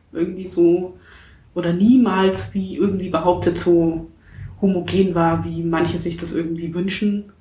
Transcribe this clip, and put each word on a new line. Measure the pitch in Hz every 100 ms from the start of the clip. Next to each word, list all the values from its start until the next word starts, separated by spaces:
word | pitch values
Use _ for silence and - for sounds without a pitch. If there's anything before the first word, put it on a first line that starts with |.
| _
irgendwie | - 185 185 180
so | 180 170 180 185 - - - - - _ 180
oder | 170
niemals, | 175 214 254 220 185 190 190 -
wie | 196 190 151
irgendwie | 196 190 180
behauptet, | 165 180 175 175 165
so | 180 170 165 165 - _ _ - - -
homogen | 196 180 - 190 190
war, | 170 165 165 165
wie | 165
manche | 165 165 170 170
sich | 170 170
das | -
irgendwie | 160 165 165 170
wünschen, | 175 190 - 208 208 - _